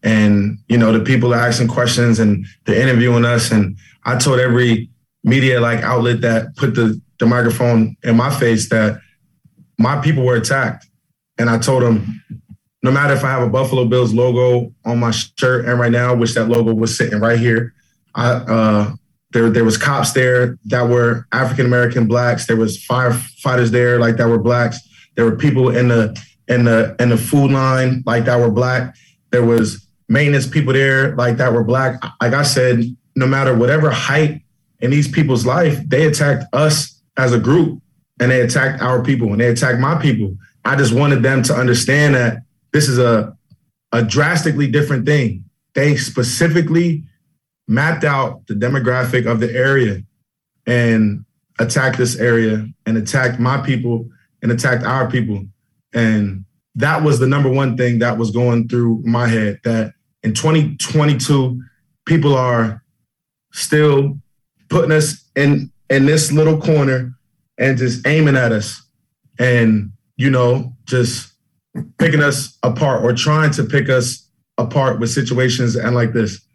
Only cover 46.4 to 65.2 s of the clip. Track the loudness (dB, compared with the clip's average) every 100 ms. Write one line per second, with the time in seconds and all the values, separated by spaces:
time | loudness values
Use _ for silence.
46.4 | 0 2 2 0 0 -2 -8 _ _ _
47.4 | _ _ -4 -2 0 -2 -2 -2 -4 -8
48.4 | -10 -4 -2 -2 0 -2 0 -2 -2 -2
49.4 | -2 -2 0 2 0 -4 -12 _ _ _
50.4 | _ _ -4 0 2 2 0 -2 -12 _
51.4 | _ -6 -2 0 -2 0 -2 0 0 2
52.4 | 0 -2 -6 -10 -4 -4 -2 -2 -2 -2
53.4 | -2 -2 -2 -4 -2 -4 -6 _ _ _
54.4 | -4 -2 0 -2 -2 -4 -2 -2 -4 -6
55.4 | -10 _ _ _ _ -2 0 0 -2 -6
56.4 | -16 _ _ -4 -2 0 0 2 2 2
57.4 | 0 0 -2 0 0 0 0 -2 -2 0
58.4 | 0 0 0 0 0 -2 -2 0 0 0
59.4 | -2 -4 -4 -4 -4 -10 _ _ -6 -2
60.4 | 0 0 0 -4 -4 0 0 0 0 0
61.4 | 0 -6 -12 _ _ _ -2 0 2 0
62.4 | 0 0 -2 -6 _ _ _ _ _ _
63.4 | _ -12 -2 2 4 2 0 -6 _ _
64.4 | _ _ _ -2 2 0 0 -6